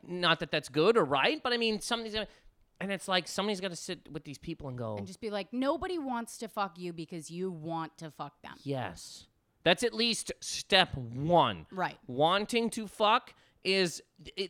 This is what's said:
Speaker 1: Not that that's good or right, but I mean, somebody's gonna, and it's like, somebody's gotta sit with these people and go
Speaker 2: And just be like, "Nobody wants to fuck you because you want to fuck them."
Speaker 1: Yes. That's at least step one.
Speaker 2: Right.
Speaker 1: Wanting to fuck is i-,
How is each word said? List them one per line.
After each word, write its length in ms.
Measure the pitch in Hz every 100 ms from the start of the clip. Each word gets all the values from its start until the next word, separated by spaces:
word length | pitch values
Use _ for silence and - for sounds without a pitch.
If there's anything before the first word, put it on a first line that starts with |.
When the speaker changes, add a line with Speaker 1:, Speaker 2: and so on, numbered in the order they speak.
| -
Speaker 1:
Not 360 | 175 175 160
that 100 | 156
that's 160 | 156 -
good 300 | 131 170 226
or 80 | 147
right, 360 | 139 165 311
but 120 | 254
I 40 | 240
mean, 220 | 226 214
somebody's 340 | - 233 226
gonna, 140 | 214 208 - - _ _ -
and 100 | 185
it's 160 | 196 -
like, 220 | 185 156
somebody's 320 | - 202 196
gotta 160 | 190 170
sit 340 | - 180 -
with 140 | 147 151
these 120 | 135
people 300 | - 160 143
and 100 | 123
go 200 | 113 107
Speaker 2:
And 100 | 180
just 140 | 190
be 80 | 220
like, 240 | 202 196
"Nobody 440 | 247 269 311 370 349
wants 400 | 269 240 233 -
to 100 | 220
fuck 280 | - 196 170
you 140 | 180
because 400 | 170 160 165 151
you 180 | 170 190
want 460 | 165 156 165 160 -
to 120 | 160
fuck 300 | - 143 _
them." 160 | - -
Speaker 1:
Yes. 640 | 135 135 104 82 - - - _ _ _
That's 180 | 165 180
at 120 | 240
least 400 | 220 233 220 - -
step 520 | - - - 190 175 143
one. 680 | 117 120 151 175 127 90 78
Speaker 2:
Right. 260 | 190 165 - -
Speaker 1:
Wanting 640 | 123 156 196 208 233 226
to 140 | - 208
fuck 480 | - 214 240 - - _ _
is 400 | - 190 180 - - _ 156
i-, 100 | -